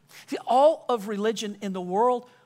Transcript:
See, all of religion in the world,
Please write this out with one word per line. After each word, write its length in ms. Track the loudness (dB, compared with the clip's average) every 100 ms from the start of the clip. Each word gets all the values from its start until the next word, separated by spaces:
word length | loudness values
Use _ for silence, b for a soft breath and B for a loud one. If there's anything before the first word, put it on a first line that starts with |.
| _ B -12
See, 100 | -10 0
all 380 | 4 4 4 -2
of 200 | -4 -4
religion 500 | -2 -2 -2 -6 -8
in 120 | -8
the 80 | -6
world, 440 | -4 0 2 0 -4 b